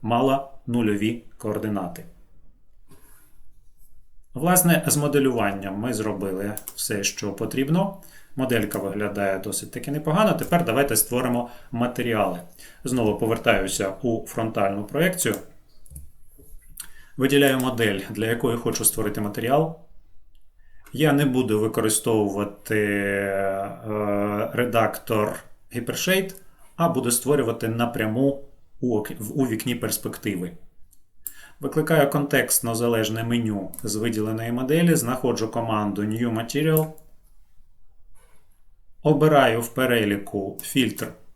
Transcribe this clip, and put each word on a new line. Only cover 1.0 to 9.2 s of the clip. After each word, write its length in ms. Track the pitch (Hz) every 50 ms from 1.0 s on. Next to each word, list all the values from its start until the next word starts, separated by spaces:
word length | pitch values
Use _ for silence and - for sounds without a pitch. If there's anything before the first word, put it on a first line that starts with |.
| 104 110 120 117 - - - -
координати. 680 | - 107 104 107 107 107 104 98 90 87 87 - - - - - - - - - - - - _ - - - - - - - - - - - - - - - - - - - - - - - - - - - - - - - - - - -
Власне, 500 | 123 143 175 180 180 170 170 170 147 - 156
з 100 | 127 143
моделюванням 760 | 147 147 - 143 139 135 123 117 104 101 98 98 98 98 95 101
ми 140 | 110 127 120
зробили 640 | 101 110 110 101 98 101 98 92 92 101 104 104 - - - -
все, 280 | - - - 110 101 98
що 300 | - - - - 101 98
потрібно. 640 | - 113 107 - 127 139 135 160 180 202 196 - - - - - - - - -
Моделька 440 | - 131 120 123 113 104 104 - 107
виглядає 600 | 98 98 95 104 104 101 98 101